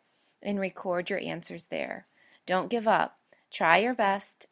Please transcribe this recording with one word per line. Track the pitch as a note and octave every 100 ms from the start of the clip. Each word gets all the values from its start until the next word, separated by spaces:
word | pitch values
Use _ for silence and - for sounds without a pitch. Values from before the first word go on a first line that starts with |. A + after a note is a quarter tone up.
| _ _ _ _
and | G3+ G3+
record | F#3+ - F#3+ F3 F3
your | G3
answers | E3+ E3 - E3+ -
there. | D#2+ B1+ - - _ _ _ -
Don't | F#3 F3+
give | A#3 A3
up. | E3+ - _ _ _ _
Try | - E3+ F3
your | A#3
best, | A#3+ G3 G3+ - - -